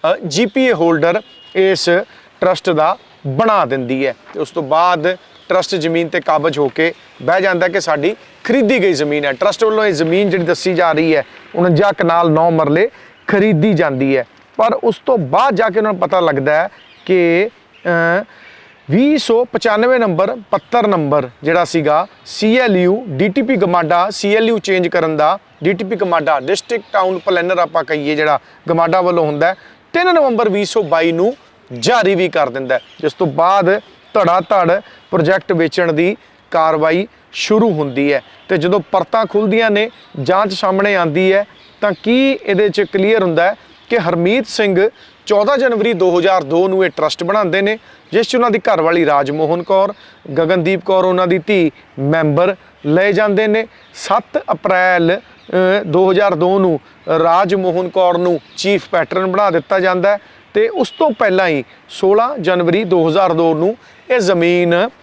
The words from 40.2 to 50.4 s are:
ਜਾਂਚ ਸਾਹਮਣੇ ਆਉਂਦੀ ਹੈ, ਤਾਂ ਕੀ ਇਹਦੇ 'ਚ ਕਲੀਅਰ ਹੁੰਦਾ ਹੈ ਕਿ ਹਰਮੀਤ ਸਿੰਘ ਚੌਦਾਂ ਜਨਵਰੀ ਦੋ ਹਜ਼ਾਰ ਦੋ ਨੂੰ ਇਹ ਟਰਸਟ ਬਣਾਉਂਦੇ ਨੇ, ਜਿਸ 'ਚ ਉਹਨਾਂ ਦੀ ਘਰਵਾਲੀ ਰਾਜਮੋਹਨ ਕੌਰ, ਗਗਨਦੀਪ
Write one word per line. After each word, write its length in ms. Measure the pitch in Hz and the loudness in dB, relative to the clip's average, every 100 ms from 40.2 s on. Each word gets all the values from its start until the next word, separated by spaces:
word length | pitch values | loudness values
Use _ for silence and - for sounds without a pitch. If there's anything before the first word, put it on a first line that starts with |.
ਜਾਂਚ 300 | 131 185 208 | 0 0 0
ਸਾਹਮਣੇ 440 | 185 196 190 202 190 | -2 -2 0 0 0
ਆਉਂਦੀ 360 | 170 151 185 | 0 0 2
ਹੈ, 140 | 196 208 - - _ | 0 -2 -12 -20 _
ਤਾਂ 120 | 208 185 | -4 -4
ਕੀ 360 | 214 247 269 269 | 0 2 2 -2
ਇਹਦੇ 260 | - 190 208 | -2 0 0
'ਚ 120 | 175 | 0
ਕਲੀਅਰ 420 | 196 196 196 220 | -2 0 2 2
ਹੁੰਦਾ 200 | 185 160 | 2 2
ਹੈ 120 | 180 220 - - - | 0 -2 -14 -20 -4
ਕਿ 80 | 233 | -2
ਹਰਮੀਤ 480 | 165 175 175 240 - | 0 0 0 0 -2
ਸਿੰਘ 420 | - 208 185 214 - - _ - | -4 0 2 0 -4 -20 _ -2
ਚੌਦਾਂ 320 | 208 208 277 | 0 2 0
ਜਨਵਰੀ 340 | 262 226 214 | 0 0 -2
ਦੋ 260 | 190 185 175 | 0 0 2
ਹਜ਼ਾਰ 240 | 185 185 | 2 0
ਦੋ 260 | 139 165 190 | 0 0 0
ਨੂੰ 160 | 190 | 0
ਇਹ 60 | 180 | -2
ਟਰਸਟ 340 | - 151 - | 0 -4 -4
ਬਣਾਉਂਦੇ 380 | 175 208 190 185 | -2 -2 0 0
ਨੇ, 160 | 196 220 - - - | -2 -4 -10 -20 -4
ਜਿਸ 160 | 220 226 | -2 0
'ਚ 80 | 254 | 0
ਉਹਨਾਂ 140 | 240 | 0
ਦੀ 80 | 214 | 0
ਘਰਵਾਲੀ 480 | - 185 160 170 151 | 0 0 2 2 2
ਰਾਜਮੋਹਨ 560 | 143 143 151 156 170 | 2 0 -2 -2 -2
ਕੌਰ, 300 | 170 190 202 208 - - - | 0 0 0 -4 -20 -20 -8
ਗਗਨਦੀਪ 480 | 147 | -2